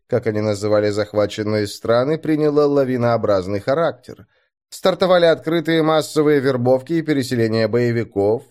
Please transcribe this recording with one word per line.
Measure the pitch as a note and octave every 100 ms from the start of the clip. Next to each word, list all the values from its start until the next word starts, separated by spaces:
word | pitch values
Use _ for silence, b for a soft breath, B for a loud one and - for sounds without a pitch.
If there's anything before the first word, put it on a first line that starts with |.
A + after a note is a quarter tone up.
| -
как | A#2 A2+
они | G#2+
называли | G#2+ G2+ G#2 G#2 G#2
захваченные | G#2 G#2 G#2 G2+ - G#2+ G#2+ G2+
страны, | - - A#2 C3+ D#3
приняло | D#3 D#3 D3+ D3 D3
лавинообразный | C#3+ C3 B2+ A#2+ A2+ G#2 G2 F2+ G2+
характер. | C3 C#3+ D#3+ - - - - _ _ _ _
Стартовали | - F#3+ F3 F#3 F3+ E3+
открытые | D#3 D#3 E3 D#3 E3
массовые | D#3 D#3 C#3+ D3+ D3+ D3
вербовки | C3 B2+ B2 C3 C3
и | E3
переселения | D#3 C#3+ B2 B2 A2+ A2+ A2
боевиков, | A#2+ A#2+ A#2 A2 G2 G2+ B2 -